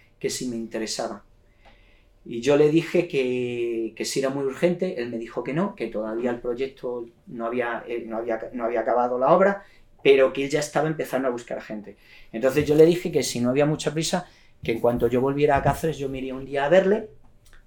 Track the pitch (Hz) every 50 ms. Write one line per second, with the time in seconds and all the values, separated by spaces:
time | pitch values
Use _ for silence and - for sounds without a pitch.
0 | _ _ _ _ - 131 120 - 131 127 117 113 113 110 - 113 110 104 - -
1 | 117 110 110 104 - _ _ _ _ _ _ _ _ - - _ _ _ _ _
2 | _ _ _ _ - - 123 117 117 135 143 143 151 151 151 165 165 - - 180
3 | 170 175 - 139 127 127 127 123 123 123 120 120 120 120 117 113 113 110 - -
4 | 113 - - 139 131 131 135 143 139 135 127 - 170 180 175 175 185 185 - 123
5 | 120 120 120 113 117 - - 131 - 139 135 160 196 220 - - 117 104 - 104
6 | 110 110 110 120 120 123 120 117 - 120 120 120 135 135 - - - 127 123 120
7 | 117 117 _ _ _ - - 117 113 117 123 123 120 120 117 110 110 117 120 117
8 | 101 107 113 113 117 117 110 110 - - 123 123 113 117 120 113 113 131 117 123
9 | 120 123 127 123 131 143 165 180 190 202 196 - - - - - - _ _ -
10 | - 143 139 135 131 131 - 139 139 135 147 151 147 - - 156 151 160 156 156
11 | 143 - - 127 135 131 120 117 - - 123 113 - - 113 107 101 101 - _
12 | _ _ - - - - - 110 120 131 131 151 147 143 147 151 160 165 175 175
13 | - 180 156 147 120 - - 120 120 123 127 143 143 151 156 139 - 156 147 160
14 | 160 - - 180 - - - _ _ _ - - - - 117 117 - 120 123 120
15 | 120 117 120 123 127 139 139 143 147 147 139 139 139 143 135 - - 160 147 139
16 | 139 135 135 131 131 131 127 131 139 131 139 139 139 147 170 190 185 190 208 226
17 | 220 - - - - - - - _ - - - -